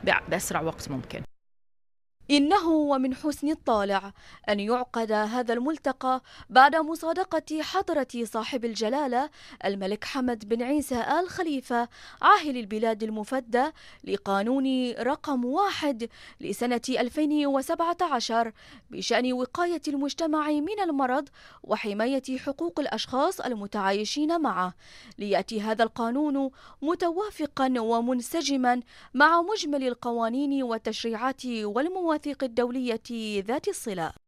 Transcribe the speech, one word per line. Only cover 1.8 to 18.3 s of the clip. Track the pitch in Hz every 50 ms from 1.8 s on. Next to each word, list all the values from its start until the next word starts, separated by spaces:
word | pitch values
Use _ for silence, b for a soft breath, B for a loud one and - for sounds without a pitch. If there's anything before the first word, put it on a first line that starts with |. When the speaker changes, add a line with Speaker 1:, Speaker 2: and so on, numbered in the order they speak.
| _ _ _ _ _ _ _ _ - -
Speaker 2:
إنه | 285 294 285 294 381 403 339 339
ومن | 320 311 302 285 277 262 254 262 254
حسن | - - 302 285 - 285 294
الطالع | 311 - - - 233 208 202 202 196 190 190 196 B B B B B B B -
أن | 208 208
يعقد | 202 214 240 247 247 - - 233 226 220
هذا | 214 208 214 214 233 254 247 226 233
الملتقى | 240 247 294 320 294 - 285 262 _ - 262 254 254 B B B B B B
بعد | 190 254 262 294 294
مصادقة | 320 311 302 330 320 339 320 330 349 370 - - 311 302 - 311 311
حضرة | 302 - - 370 392 - 330 302 262 - - 240 233
صاحب | 208 - 226 220 - 285 247 226
الجلالة | 233 220 196 220 214 254 294 302 262 240 240 285 302 B B B B 277 B -
الملك | 190 202 196 190 190 208 214 -
حمد | - - 277 254 247 240 220 214 202
بن | 226 233
عيسى | 240 247 294 302 269 - 262 240
آل | 220 - 285 330 370 349
خليفة | - 370 359 320 285 262 - - 240 233 240 - B B B B B B
عاهل | - 320 415 403 320 302 254
البلاد | 247 226 196 220 214 226 226 220 208
المفدى | 226 220 214 214 214 - 262 269 262 233 220 240 269 311 B B B B B B -
لقانون | 190 196 196 - 202 196 196 202 233 262 277 269 269 262 254 254 247
رقم | 233 - 233 247 294 - - 311 277 247 240
واحد | 247 269 349 403 392 - - 311 294 277 214 233 220 B B B B B B
لسنة | - - 208 - 240 247 247 233 - -
ألفين | 254 - 247 240 - 311 311 285 302 302 285
وسبعة | 285 277 269 269 - 330 330 339 330 349 349
عشر | 359 330 285 233 214 -